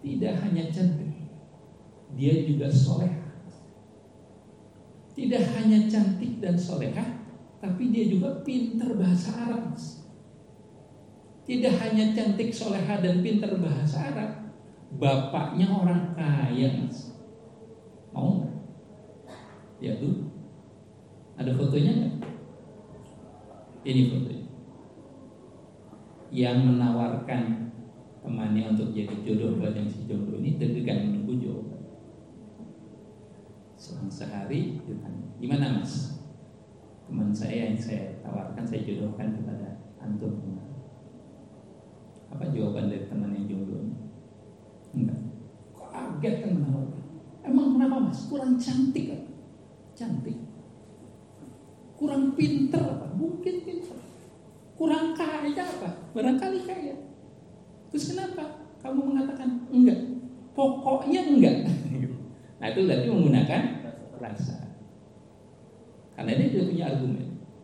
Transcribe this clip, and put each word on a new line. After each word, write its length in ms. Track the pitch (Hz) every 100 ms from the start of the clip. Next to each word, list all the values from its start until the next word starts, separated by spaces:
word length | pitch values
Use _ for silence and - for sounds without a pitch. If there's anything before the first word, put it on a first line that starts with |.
Tidak 320 | 143 - 185 190
hanya 320 | - 165 160
cantik, 640 | 165 180 147 151 - - - - - - - - - - 123
dia 280 | 143 156
juga 240 | 156 143 139
soleha. 560 | - - - 180 165 - - - - - - - - - - - - - - - - - - -
Tidak 300 | - 254 240 190 -
hanya 320 | 220 214 214
cantik 560 | 214 190 - 247 226
dan 140 | 185 175
soleha, 640 | - - 113 - 240 - - - - -
tapi 300 | 196 180 247
dia 180 | 220 196
juga 320 | 185 180 -
pinter 540 | - 254 226 226 247 196
bahasa 320 | 180 180 214 233 233
Arab, 240 | 233 -
Mas. 320 | - - - - - - - - - - - - - - - - - -
Tidak 240 | 247 262
hanya 400 | - 226 214 220
cantik, 400 | 220 208 196 226
soleha, 480 | - 214 196 175 202
dan 240 | 180 180
pinter 320 | 220 208 214 185
bahasa 500 | 165 135 151 - 143
Arab, 400 | 208 214 - - - - - - 139
bapaknya 720 | 143 135 - 151 147 - 185
orang 400 | 196 175 175 - 160
kaya, 680 | 151 139 127 123 135 -
Mas. 320 | - - - - - - - - - - - - -
Mau 320 | - - 190
nggak? 120 | - - - - - - - - - - - - - -
Lihat 180 | 123 -
dulu. 240 | 139 - - - - - - - - - - - - -
Ada 120 | 131 127
fotonya 360 | 139 143 185
nggak? 220 | 226 - - - - - - - - - - - - - - - - - - 139
Ini 140 | 127 127
fotonya. 360 | 127 - - - - - - - - - - - - - - - - - - - - -
Yang 240 | 123 123 123 131
menawarkan 680 | 123 123 117 120 113 - 120 113 110 - - - - - -
temannya 500 | - 113 110 107 107
untuk 220 | 107 - 107
jadi 180 | 101 -
jodoh 400 | - 107 110 -
buat 140 | 107 107
yang 80 | 104
si 240 | - -
jomblo 300 | 101 104 104
ini 140 | - -
deg-degan 540 | - 117 120 101 104
menunggu 260 | 101 - 123
jawaban. 460 | - - - - - - - - - - - - - - - - - - - - - - - -
Selang 320 | - - 98
sehari 720 | - 104 104 101 143 - - -
ditanya, 400 | - - - - -
"Gimana, 320 | 123 143 139 104
Mas? 480 | 90 - - - - - - - - - - -
Teman 320 | - - 104 101
saya 320 | - 117 110
yang 80 | 104
saya 400 | - 104 95 -
tawarkan, 400 | - 101 92 -
saya 240 | 113 113 107
jodohkan 480 | 101 107 - 110 -
kepada 480 | - - - - - -
antum." 400 | 107 107 107 101 95 95 - - - - - - - - - - - - - - - - -
Apa 160 | 139 -
jawaban 380 | 113 104 101 101
dari 240 | 101 -
teman 240 | 107 101 101
yang 100 | 98
jomblo 320 | 95 95 -
ini? 120 | 104 - - - - - - - - - - -
"Enggak." 240 | - - - - - - - -
Kok 140 | -
kaget 440 | - - 147 214 202 -
kan 40 | 160
menawarkan? 400 | 139 135 127 - - - - -
"Emang 240 | 269 254 269 240
kenapa, 200 | 262 240 196
Mas? 160 | - 208
Kurang 240 | 285 262 247
cantik 500 | 269 247 269 - -
kan?" 100 | - - - - - - - -
Cantik. 460 | - 233 - - - - - - - - - - - - - - - - - - -
"Kurang 340 | 285 277 269 294
pinter 420 | 302 277 262 -
apa?" 300 | - - -
Mungkin 540 | - 339 339 370 359 -
pinter. 320 | 349 - - - - - - - - - -
"Kurang 320 | 320 311 320
kaya 480 | - 311 302 285 294
apa?" 480 | 359 - 175 - - 233
Barangkali 480 | 254 269 381 381
kaya. 320 | 359 370 285 269 - - - - - - - - -
"Terus 240 | 294 - 359
kenapa 480 | 370 359 302 - - -
kamu 320 | 262 262 277
mengatakan 560 | 277 269 277 254 240 -
enggak?" 320 | 254 247 - - - - - - -
"Pokoknya 720 | 277 - 262 269 285 370 330
enggak." 400 | 262 - - -
<laughs> 0 | - - 131 127 - - - - -
Nah, 80 | 107
itu 160 | 190 185
berarti 240 | 131 123
menggunakan 500 | 208 151 131 - 202 - - - - - -
rasa. 480 | 113 104 - - - - - - - - - - - - - - - - - -
Karena 160 | 110 127
dia 80 | -
tidak 240 | 185 -
punya 140 | 170 - 127
argumen. 480 | 127 104 - - - -